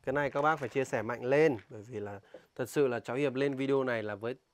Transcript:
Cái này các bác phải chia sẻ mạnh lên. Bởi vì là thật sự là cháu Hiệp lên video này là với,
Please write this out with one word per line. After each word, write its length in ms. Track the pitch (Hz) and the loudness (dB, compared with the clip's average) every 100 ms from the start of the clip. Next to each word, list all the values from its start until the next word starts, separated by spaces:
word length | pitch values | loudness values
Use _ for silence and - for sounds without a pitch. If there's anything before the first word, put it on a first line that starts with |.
Cái 80 | - | -2
này 180 | 143 143 | 0 0
các 120 | 147 | 2
bác 160 | 151 156 | 2 2
phải 100 | 127 | -2
chia 160 | 135 | -2
sẻ 180 | 131 123 | 0 -2
mạnh 220 | 110 120 | -2 -4
lên. 320 | 123 143 160 113 - | 2 6 4 2 -8
Bởi 120 | 113 | -16
vì 180 | 110 110 | -12 -10
là 200 | 101 101 - - _ - | -10 -12 -16 -20 _ -8
thật 120 | 123 | -2
sự 200 | 156 135 | 2 2
là 120 | 117 | 0
cháu 160 | - 123 | -4 -2
Hiệp 180 | 143 | -2
lên 200 | 127 143 | 0 -2
video 300 | 131 135 135 | 0 2 2
này 180 | 127 113 | 2 0
là 120 | 104 | -4
với, 200 | 101 113 131 _ | -6 -6 -8 _